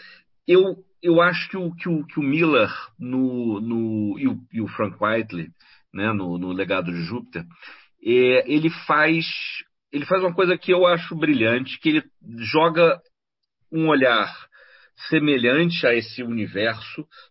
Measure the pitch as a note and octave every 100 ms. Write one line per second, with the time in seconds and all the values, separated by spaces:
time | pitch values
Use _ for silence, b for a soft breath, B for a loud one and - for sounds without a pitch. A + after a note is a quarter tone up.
0 | B B _ _ - F3+ F#3+ F3 - _
1 | E3+ E3 F3 F3 - F#3+ F3 E3+ F3+ D#3+
2 | D3 - C#3 D#3 E3 C3+ G2 - - -
3 | B2 C3 C3 B2 A#2 G#2 A2+ A#2 A2+ G#2+
4 | G#2 G2+ C3+ G#2+ - A2+ G2 - G#2 F2
5 | G#2 A2+ A2 F2 D#2 - b b _ F#2
6 | G#2+ G2+ F2+ F2 F2+ F#2 F#2 F#2+ F2 F2
7 | E2+ A#2 - E2+ E2+ B B B B _
8 | - B2 B2+ B2+ C3 D3+ D#3+ E3 - D3+
9 | D#3 E3 E3 - - - - _ _ D3
10 | D3 F#3 F#3 E3+ F3+ F3 - F3+ F3 E3+
11 | - E3 D#3 C3+ A2+ B2 C3 - D#3+ D3+
12 | - _ - A#2 A2+ D#3 E3 E3 E3+ -
13 | _ _ _ _ _ _ _ D#3+ D#3+ C#3+
14 | B2+ A2+ G2 - - b b b b _
15 | - D#3+ D3 C#3 A#2 C#3+ E3+ E3+ B2+ A#2+
16 | A2 - A#2+ A#2 F#2+ F#2+ A2 A2 - -
17 | D3+ B B